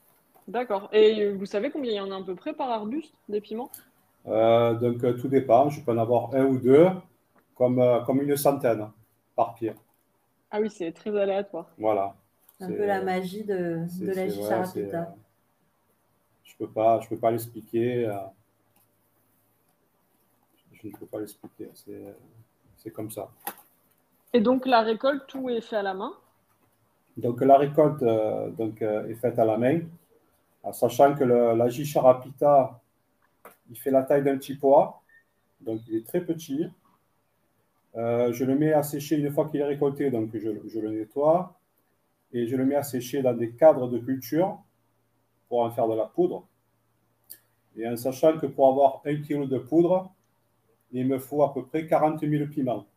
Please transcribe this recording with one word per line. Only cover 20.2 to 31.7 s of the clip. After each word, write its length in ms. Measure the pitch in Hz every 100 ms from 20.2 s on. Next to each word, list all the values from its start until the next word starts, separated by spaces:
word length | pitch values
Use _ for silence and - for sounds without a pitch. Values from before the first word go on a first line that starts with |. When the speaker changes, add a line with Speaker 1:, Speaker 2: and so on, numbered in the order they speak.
| _ _ _ _ _
Speaker 2:
je 120 | - 107
ne 40 |
peux 140 | - -
pas 120 | 107
l'expliquer. 520 | 104 - - _ 107
C'est, 400 | 107 - 101 101 98 _ 113 113 _ _ _
c'est 140 | 110
comme 180 | - 107
ça. 200 | 107 95 _ - - _ _ _ _ _ _ _
Speaker 1:
Et 80 | 247
donc, 240 | 220 262 254
la 160 | 240
récolte, 440 | 220 220 269 285 -
tout 220 | 269 262
est 100 | 233
fait 160 | - 220
à 60 |
la 120 | 196
main ? 180 | 190 233 415 _ _ _ _ _ _ _ _ _ -
Speaker 2:
Donc, 240 | 120 120
la 180 | 135 139
récolte, 440 | 143 156 151 147
euh, 480 | 120 110 107 107 107
donc, 300 | 104 113 113
euh, 260 | 110 107 110
est 60 |
faite 240 | 113 120 120
à 60 |
la 120 | 110 110
main, 240 | 123 165 165 - _ _ _ _ _ _
en 100 | 101
sachant 420 | - 120 117 143
que 80 | 143
le, 320 | 127 120 120
la 140 | 113
Jicharapita, 1120 | 123